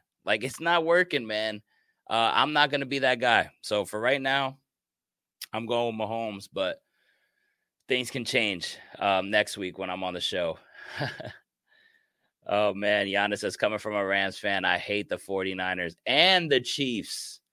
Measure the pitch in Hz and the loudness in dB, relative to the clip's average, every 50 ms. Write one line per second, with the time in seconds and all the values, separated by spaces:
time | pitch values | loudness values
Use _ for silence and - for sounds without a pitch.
0 | _ _ _ _ _ 95 107 110 110 - - - 160 170 175 170 160 165 170 180 | _ _ _ _ _ 0 0 0 0 -2 -6 -4 0 2 2 2 4 4 4 4
1 | 180 180 160 135 117 110 107 107 110 110 107 104 - _ _ _ _ _ _ _ | 4 4 0 -2 -2 -2 -2 -2 -2 -2 -4 -6 -10 _ _ _ _ _ _ _
2 | _ - - 117 113 113 - 110 131 147 151 147 147 143 143 139 139 123 139 139 | _ -2 2 2 4 4 4 4 4 4 4 4 4 4 2 0 -4 -2 -2 0
3 | 131 127 127 117 123 123 113 101 92 - - _ - - 107 104 95 - - 107 | 2 2 2 2 4 4 6 4 4 2 -4 _ -6 -2 0 0 0 -2 -2 -2
4 | 113 123 139 139 135 135 135 139 139 131 139 - _ _ _ _ _ _ _ _ | 0 2 2 2 0 0 0 0 0 -2 -6 -10 _ _ _ _ _ _ _ _
5 | _ _ _ _ _ _ _ - - - - 110 117 110 120 120 120 117 110 110 | _ _ _ _ _ _ _ -20 -14 -10 -8 -6 -4 -2 0 0 0 0 -2 -2
6 | 107 104 113 113 113 110 101 98 98 - - 98 95 90 82 - _ _ _ _ | -4 -4 -4 -4 -4 -4 -6 -8 -12 -8 -6 -4 -2 -2 -4 -6 _ _ _ _
7 | _ _ _ _ _ _ _ _ _ _ _ _ _ _ _ _ _ - 131 127 | _ _ _ _ _ _ _ _ _ _ _ _ _ _ _ _ _ -2 -2 -2
8 | 123 117 - 131 117 - - 123 113 104 95 87 - - - - - - - - | -2 -2 -6 -6 -4 -2 0 0 2 0 -2 -4 -6 -10 -12 -14 -18 -18 -8 -2
9 | - 101 98 95 95 98 104 104 104 - - 104 98 92 87 92 95 92 92 95 | 2 2 2 2 2 2 2 2 2 2 -2 -6 -6 -6 -6 -6 -6 -6 -6 -4
10 | 92 92 90 87 - - 98 92 87 82 80 - - _ - - - - - - | -4 -4 -4 -4 -4 -4 -2 -2 -2 -2 -4 -6 -10 _ -20 -20 -16 -12 -8 -6
11 | 139 - - - - - - - _ _ _ _ _ _ _ _ _ _ _ _ | -6 -6 -6 -8 -12 -14 -16 -18 _ _ _ _ _ _ _ _ _ _ _ _
12 | _ _ _ _ _ _ _ _ - - - 104 107 104 98 98 104 104 104 104 | _ _ _ _ _ _ _ _ -6 0 2 2 2 2 2 0 2 2 2 2
13 | 101 98 95 101 101 104 104 - - 98 - - - 104 110 104 - 110 107 101 | 2 2 2 2 2 2 0 0 -2 -4 -2 0 0 0 0 -2 -4 -2 -2 0
14 | 98 95 98 98 98 98 95 - - 104 98 95 92 92 90 85 - - 104 104 | 0 2 2 0 0 0 -2 -4 -4 -2 -2 0 2 2 0 0 0 -2 -2 -4
15 | 101 - 92 90 - - 98 95 95 95 95 92 92 92 92 90 87 85 82 _ | -2 -4 -6 -6 -6 -4 -4 -2 -2 -2 -4 -4 -4 -4 -4 -2 -4 -6 -6 _
16 | - 110 127 147 170 185 190 180 170 156 139 127 117 - - - 139 127 120 101 | -4 0 4 4 6 6 4 4 2 2 2 2 0 0 -4 -2 -2 -2 -2 -4
17 | - - - - - - - - _ _ | -4 -6 -8 -10 -10 -12 -14 -18 _ _